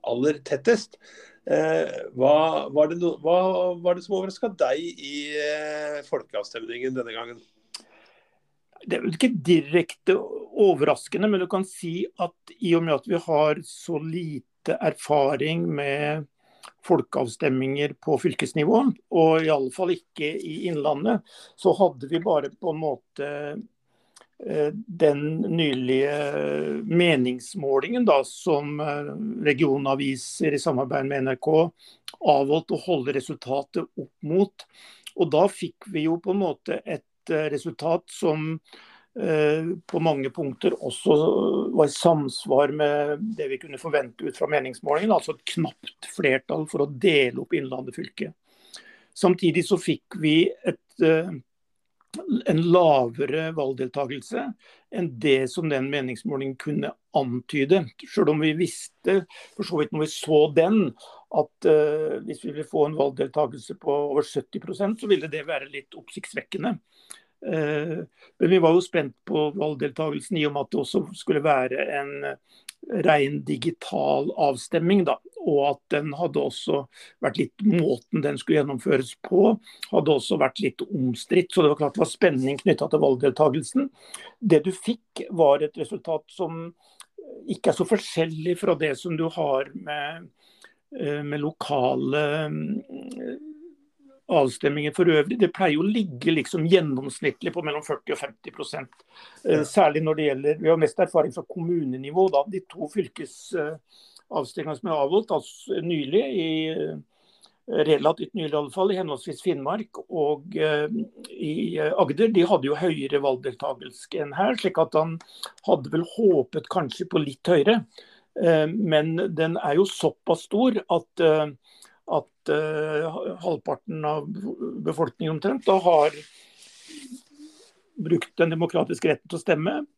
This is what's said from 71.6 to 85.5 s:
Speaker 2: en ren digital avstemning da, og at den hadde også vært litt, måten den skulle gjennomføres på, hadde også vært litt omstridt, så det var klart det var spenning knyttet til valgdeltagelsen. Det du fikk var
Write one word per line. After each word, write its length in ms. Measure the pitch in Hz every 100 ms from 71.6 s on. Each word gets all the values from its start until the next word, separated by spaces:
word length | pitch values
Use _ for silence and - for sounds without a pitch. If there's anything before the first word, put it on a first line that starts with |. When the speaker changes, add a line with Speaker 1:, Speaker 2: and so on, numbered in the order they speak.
| 127 131 151 147
Speaker 2:
en 380 | 139 143 143 139 _ _ - _ - 208
ren 380 | 160 151 139 143
digital 880 | 131 - 170 170 - - 139 139 143 -
avstemning 640 | 147 123 - 165 170 202 170
da, 120 | 131 - 453 330
og 300 | 143 143 139
at 40 | _
den 240 | 147 151
hadde 260 | 143 170 143
også 480 | 139 - - 147 135 - - _
vært 160 | - -
litt, 200 | - _
måten 580 | 202 170 160 123 _ 165
den 160 | 147 139
skulle 260 | - 156
gjennomføres 520 | 143 131 - 139 127 -
på, 380 | - - 202 214 - - -
hadde 220 | - 156
også 240 | 143 - 185
vært 200 | 135 -
litt 200 | 104 -
omstridt, 720 | - 196 127 117 - 175 180
så 100 | -
det 80 | 151
var 60 | 151
klart 180 | 147 -
det 100 | 160
var 80 |
spenning 440 | - 190 135 131 139
knyttet 320 | 196 - 147
til 100 | 156
valgdeltagelsen. 920 | 143 127 139 127 151 139 - 254 277 _ - - - _
Det 220 | 220 160
du 80 | 190
fikk 540 | 185 - 240 _ - -
var 300 | 175 151